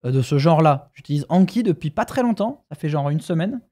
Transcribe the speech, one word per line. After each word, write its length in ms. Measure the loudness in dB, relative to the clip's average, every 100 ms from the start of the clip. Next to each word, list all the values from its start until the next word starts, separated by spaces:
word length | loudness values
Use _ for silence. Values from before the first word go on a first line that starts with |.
de 180 | 0 -2
ce 160 | 0 2
genre-là. 540 | 4 4 4 2 -4
J'utilise 320 | -20 -6 -6 0
Anki 340 | 2 2 2
depuis 260 | -2 -2 -4
pas 160 | -4 -4
très 160 | -2
longtemps, 420 | -2 -2 -4 -6 _
ça 60 | -8
fait 140 | -4
genre 200 | -2 -2
une 120 | -4
semaine. 400 | -2 -2 -2 -6 _